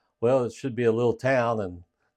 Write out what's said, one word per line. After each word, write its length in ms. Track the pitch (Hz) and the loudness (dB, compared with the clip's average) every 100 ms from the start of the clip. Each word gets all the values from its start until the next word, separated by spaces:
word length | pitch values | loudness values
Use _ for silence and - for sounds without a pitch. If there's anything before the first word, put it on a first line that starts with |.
| _ _ | _ _
"Well, 240 | 117 131 | 0 2
it 80 | 117 | 0
should 240 | - 135 110 | -4 -8 0
be 80 | |
a 80 | 117 | 2
little 220 | 113 120 113 | 2 2 0
town," 440 | 127 131 117 110 | 0 2 2 -2
and 220 | 95 87 - _ _ | -4 -10 -18 _ _